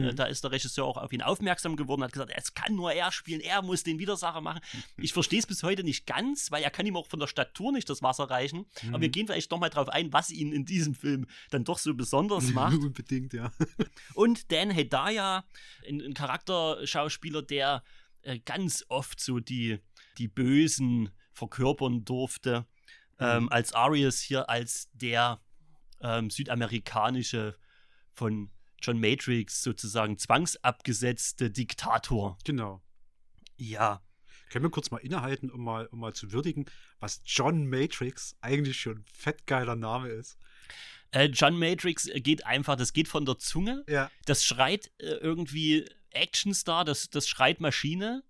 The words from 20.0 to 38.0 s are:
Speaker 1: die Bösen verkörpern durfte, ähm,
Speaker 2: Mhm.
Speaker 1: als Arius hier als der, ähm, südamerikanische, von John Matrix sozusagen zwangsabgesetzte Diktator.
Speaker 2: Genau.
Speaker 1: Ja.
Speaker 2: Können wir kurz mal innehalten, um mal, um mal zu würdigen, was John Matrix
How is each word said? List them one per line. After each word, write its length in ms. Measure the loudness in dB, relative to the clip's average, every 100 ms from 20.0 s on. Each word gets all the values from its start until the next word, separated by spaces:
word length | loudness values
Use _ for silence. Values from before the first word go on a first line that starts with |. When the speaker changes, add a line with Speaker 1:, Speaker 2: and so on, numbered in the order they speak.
| -20 -8
Speaker 1:
die 100 | -6
Bösen 800 | 0 4 6 6 4 2 2 0 -6 _
verkörpern 720 | -12 -10 0 2 2 0 0
durfte, 640 | -2 -4 -4 -4 0 0 -2 _ -20 -20 _ -2
ähm, 240 | 2 4
Speaker 2:
Mhm. 40 | 4
Speaker 1:
als 220 | 2 2
Arius 440 | 4 4 6 4 2
hier 300 | -2 -2 0
als 380 | -2 -2 -6 -8
der, 480 | -8 0 2 2 2 _ -20 -20 -20 -20 -8
ähm, 300 | -2 0 0
südamerikanische, 1300 | -4 -2 -2 0 -2 -2 2 2 2 -2 -4 -4 -8 -16 _ -20 -20 -20
von 380 | -4 -2 -2 -4 -12 -20 -8
John 160 | -2 2
Matrix 640 | 4 4 2 0 0 -2
sozusagen 560 | -4 -4 -2 0 0 0
zwangsabgesetzte 1300 | 4 4 4 0 0 0 -2 -2 0 0 -4 -2 -2
Diktator. 880 | -2 -4 -4 0 0 0 0 0 -4
Speaker 2:
Genau. 380 | -4 -4 -4 -8 -16 -20 -20 _ -20 -20 -20 -14
Speaker 1:
Ja. 460 | -8 0 2 2 -6 _ -20 -20 -8
Speaker 2:
Können 140 | -2 0
wir 40 |
kurz 200 | 0 -4
mal 80 | -6
innehalten, 520 | -6 -4 -2 -4 -6
um 140 | -6
mal, 220 | -4 -4 -6
um 140 | -8
mal 120 | -8
zu 200 | -8 -4
würdigen, 340 | -2 -2 -2 -6 -10 -20 -12
was 220 | -8 -8
John 420 | -2 2 4 2 2
Matrix 680 | 0 0 0